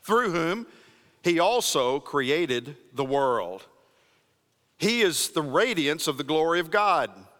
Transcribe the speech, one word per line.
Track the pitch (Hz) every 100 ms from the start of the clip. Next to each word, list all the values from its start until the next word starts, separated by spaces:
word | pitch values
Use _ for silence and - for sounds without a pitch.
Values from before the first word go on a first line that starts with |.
through | - 226 233
whom | 170 165 202 226 - - _ _ _
he | 175 170
also | 175 240 - 156 123 139
created | - 143 127 151 170 120 120 143 -
the | 127
world. | 135 139 135 120 87 95 - _ _ _ _ _ _ _ _ _ _ _
He | 190 240
is | 202 151 -
the | 170
radiance | 147 143 233 202 143 160 -
of | 135
the |
glory | 139 156 160 170
of | 165
God | 208 208 170 117 95 95